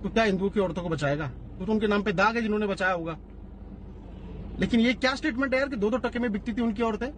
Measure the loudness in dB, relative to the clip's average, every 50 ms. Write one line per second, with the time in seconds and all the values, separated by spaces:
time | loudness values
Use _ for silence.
0 | -6 0 2 2 4 4 4 2 2 0 2 2 2 2 0 -2 -2 -2 -2 0
1 | 2 0 0 0 0 -4 -6 -8 -12 -12 -10 -8 -2 0 2 2 4 4 4 4
2 | 2 2 4 4 4 4 4 2 0 2 2 2 2 0 0 2 2 2 2 2
3 | -2 -4 -6 -8 -10 -16 -16 -16 -16 -16 -14 -14 -14 -14 -14 -14 -14 -14 -14 -14
4 | -14 -14 -14 -14 -12 -12 -12 -10 -10 -10 -4 -2 0 2 4 4 4 4 2 4
5 | 2 0 0 2 -2 -2 0 0 0 0 2 0 0 0 -2 0 0 2 0 2
6 | 0 0 -2 0 0 0 0 -2 -4 -4 -2 0 0 0 0 0 0 0 0 0
7 | -4 -6 -6